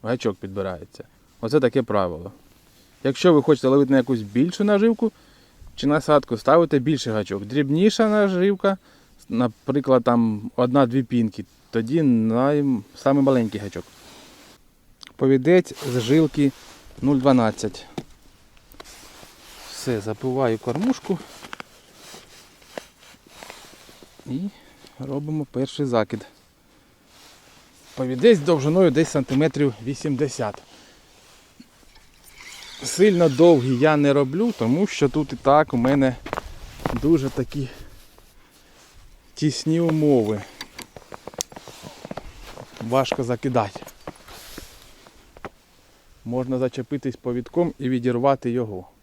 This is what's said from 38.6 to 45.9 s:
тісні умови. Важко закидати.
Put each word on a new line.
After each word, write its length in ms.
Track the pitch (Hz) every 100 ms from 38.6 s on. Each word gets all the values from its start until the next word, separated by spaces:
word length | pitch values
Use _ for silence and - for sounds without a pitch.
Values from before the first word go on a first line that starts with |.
| _ _ - - - - _
тісні 460 | - 151 - - 160
умови. 600 | 170 156 151 131 107 107 - - - - - - - - - - - - - - - - - - - - - - - -
Важко 420 | 113 131 131 -
закидати. 580 | 120 123 139 120 104 - - - - - - - - - - - - - - _ _ - - _ _ _ _